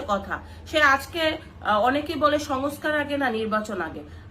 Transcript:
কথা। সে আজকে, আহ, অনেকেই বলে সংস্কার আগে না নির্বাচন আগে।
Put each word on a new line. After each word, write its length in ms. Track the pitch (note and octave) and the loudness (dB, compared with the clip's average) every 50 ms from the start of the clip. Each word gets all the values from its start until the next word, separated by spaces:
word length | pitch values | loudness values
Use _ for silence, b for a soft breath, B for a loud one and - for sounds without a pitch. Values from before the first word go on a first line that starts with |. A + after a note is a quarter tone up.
| - | -2
কথা। 280 | - G3+ G3 G3 F#3 E3 D#3+ - B B B B - | 0 -2 -2 -2 -4 -8 -8 -8 B B B B -2
সে 100 | - D4+ D4+ C#4 C4+ | 2 4 6 6 6
আজকে, 280 | C4+ - - - E4+ D#4+ D#4 | 4 0 -4 -2 0 0 0
আহ, 480 | D#4+ - - - - - - - G#3 G#3 G#3+ | 0 -2 -8 -14 -14 -4 0 2 4 4 4
অনেকেই 300 | B3+ C4+ D4 D4 - E4 C4+ D4+ | 4 4 2 0 -2 0 2 4
বলে 140 | C#4+ D4 D4+ D4 - | 4 4 2 0 0
সংস্কার 420 | C#4 C4 C4+ D4 D4 - - D4+ D4+ D4+ C#4+ | -2 0 -2 -2 -4 -2 -2 0 0 0 0
আগে 120 | D4 C#4+ | 0 0
না 100 | C#4 C#4 B3 | 0 0 0
নির্বাচন 500 | A3 A3 A3 G#3+ G#3+ G#3+ G#3+ - G#3 F3+ | 0 0 0 0 0 0 -2 -2 -4 -4
আগে। 200 | E3 D#3+ - D#3 D3 B B B B B | -4 -6 -6 -10 -14 B B B B B